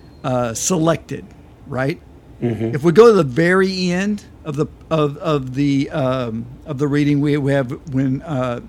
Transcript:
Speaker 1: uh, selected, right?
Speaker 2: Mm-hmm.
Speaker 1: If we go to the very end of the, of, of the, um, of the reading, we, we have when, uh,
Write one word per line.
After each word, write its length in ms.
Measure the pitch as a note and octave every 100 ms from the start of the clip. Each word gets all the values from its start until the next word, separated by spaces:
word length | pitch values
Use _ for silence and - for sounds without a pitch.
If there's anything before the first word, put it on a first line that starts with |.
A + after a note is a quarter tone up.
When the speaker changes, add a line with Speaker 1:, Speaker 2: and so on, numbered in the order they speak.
| - -
Speaker 1:
uh, 300 | C#3 B2+ A#2+
selected, 720 | A2+ - F#3 D#3+ D#3+ - B2 F#2+ - - - -
right? 320 | A#2+ C3+ F3 - - - -
Speaker 2:
Mm-hmm. 340 | A#2+ G#2+ A2+ C#3+
Speaker 1:
If 80 |
we 80 | E3+
go 160 | E3+ A#3
to 60 |
the 100 | G3+
very 680 | C#3+ B2 E3+ F#3 F#3+ F#3 F3+
end 320 | F3+ G3+ G#3 - - D#3
of 100 | D3
the, 120 | D3 - -
of, 280 | D#3+ D3 C#3+
of 380 | E3 D3 C3 B2+
the, 340 | C#3+ C#3 C#3
um, 560 | E3+ C3 C3 A#2+ A2+ A#2 C3 -
of 120 | C3
the 100 | D3
reading, 340 | D3 C#3+ C#3+
we, 160 | D3 D3
we 140 | C3+
have 180 | C#3 A#2+ - -
when, 280 | C3 C3+ C3+
uh, 400 | E3+ C#3 B2+ A#2+